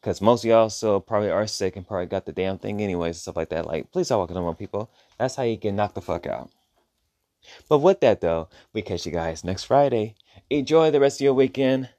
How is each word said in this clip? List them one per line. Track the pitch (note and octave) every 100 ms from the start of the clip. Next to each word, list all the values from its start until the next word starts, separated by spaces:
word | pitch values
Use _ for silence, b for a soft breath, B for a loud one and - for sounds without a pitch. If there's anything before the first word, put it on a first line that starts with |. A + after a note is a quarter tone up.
'Cause | A2 F#2
most | G2+ A#2+
of | A2+
y'all | A2+ A2
still | - A2 G2+
probably | - G#2+ G#2
are | F2 G#2+
sick | - F#2+ G2
and | F2+
probably | G2 F2+
got | G2 -
the |
damn | E2 F#2 F#2+
thing | G#2+ G#2
anyways | G#2 F2 E2+ E2+
and |
stuff | - E2+
like | D#2+
that. | D#2+ D#2+
Like, | D#2+ -
please | F3+ F3+
stop | A#2
walking | F2+ F2
up |
on | F2 E2
people. | G2+ G2+ A2 b b b
That's | B2 -
how |
you | B2 A2
get | A2
knocked | G2 G#2 -
the |
fuck | F2+ E2+ -
out. | - C2 _ _ _ _ _ _ _ _ _ B B B
But | D3+
with | D#3 G3
that, | C3 G2+
though, | E2+ E2 D#2+ b b
we | A2
catch | - F2+ -
you |
guys | E2 E2 D#2+ -
next | F#2+
Friday. | - C3 C#3+ A#2+ G#2+ - b b _
Enjoy | D3 C3 D#3+ D#3+
the | D3
rest | C#3 C3+
of |
your | C#3
weekend. | C3+ C3+ C3 C3 C3 C3